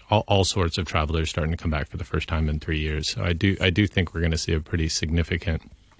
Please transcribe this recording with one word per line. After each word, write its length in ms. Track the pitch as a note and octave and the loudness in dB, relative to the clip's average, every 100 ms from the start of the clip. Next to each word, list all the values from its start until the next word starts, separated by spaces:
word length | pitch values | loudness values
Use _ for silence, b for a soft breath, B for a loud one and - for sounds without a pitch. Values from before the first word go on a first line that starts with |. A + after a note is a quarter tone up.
| - | 0
all, 160 | G#2+ - | 2 4
all 160 | G2+ | 4
sorts 320 | F#2 G#2 E2+ - | 4 2 0 -2
of 100 | E2+ | -2
travelers 440 | E2 D2+ D#2+ D#2+ | 0 2 0 0
starting 200 | - D#2 | 0 -2
to 40 | E2+ | -2
come 140 | E2+ | -2
back 180 | D#2 C#2+ | -2 -4
for 80 | E2+ | -10
the 80 | |
first 240 | F2 - - | -4 -4 -2
time 200 | D#2 D#2 | 0 0
in 120 | D2+ | -2
three 180 | - D#2 | -2 -2
years. 300 | D#2 D2+ D#2 | -2 -4 -4
So 160 | - | -4
I 80 | F#2 | -2
do, 240 | E2+ G2 F#2+ | 0 0 2
I 100 | F#2+ | 2
do 160 | F2 G#2 | 2 2
think 260 | - F2 | 2 -2
we're 60 | E2 | 0
gonna 180 | E2 D#2 | 0 0
see 140 | - | 0
a 80 | D#2+ | -2
pretty 280 | - E2+ D#2+ | 0 -2 -2
significant, 760 | - D#2 E2+ D#2+ F2 - D#2+ - - - - | -2 0 0 0 -2 -2 -4 -6 -20 -20 -20